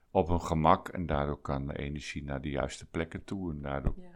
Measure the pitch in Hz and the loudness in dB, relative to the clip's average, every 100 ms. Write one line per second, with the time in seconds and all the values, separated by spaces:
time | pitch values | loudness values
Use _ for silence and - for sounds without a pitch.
0 | _ 95 82 85 - 82 80 - - - | _ 2 4 4 2 4 6 6 4 -6
1 | 80 73 73 73 - 69 69 73 71 73 | 0 0 0 -2 -2 -4 -2 -4 -6 -6
2 | - 78 71 69 71 69 65 - - 82 | -8 -8 -6 -4 -2 -2 -2 -4 -8 -4
3 | 82 - - 98 90 76 71 69 - - | -4 -6 -8 -4 -4 -4 -4 0 0 -2
4 | - | -10